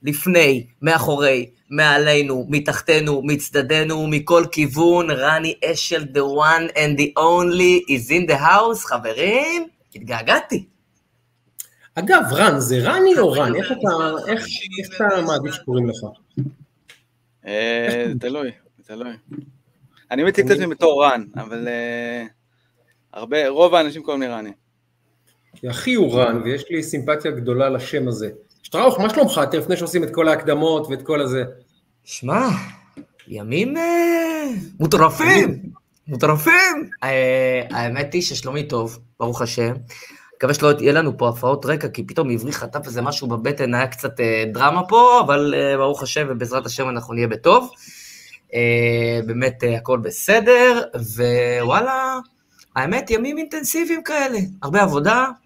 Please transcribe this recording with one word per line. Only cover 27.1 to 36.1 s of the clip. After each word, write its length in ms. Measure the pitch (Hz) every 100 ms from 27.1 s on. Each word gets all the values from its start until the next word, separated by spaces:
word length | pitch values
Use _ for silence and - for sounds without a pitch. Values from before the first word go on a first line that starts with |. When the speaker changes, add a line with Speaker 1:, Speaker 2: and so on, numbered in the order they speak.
| 151 160
Speaker 2:
גדולה 380 | 131 120 123 135
לשם 380 | 131 - 147 127
הזה. 220 | 110 107 - _ _ -
שטראוך, 280 | 160 247 -
מה 100 | 208
שלומך? 320 | 226 269 -
אתה 140 | 143 160
לפני 200 | 151 180
שעושים 260 | 170 175
את 60 | 160
כל 140 | - 160
ההקדמות 600 | 151 151 147 160 156 151
ואת 140 | 135
כל 200 | - 151
הזה. 220 | 139 131 123 - _ _ _ _
Speaker 1:
שמע, 440 | _ - 123 180 254 190 - - _ - - _ -
ימים, 500 | 104 104 139 233 302
אה, 640 | 339 339 339 339 330 320 294 220 - -
מוטרפים, 480 | 156 160 160 156 320
Speaker 2:
ימים. 440 | 381 196 - - - _ _
Speaker 1:
מוטרפים. 840 | -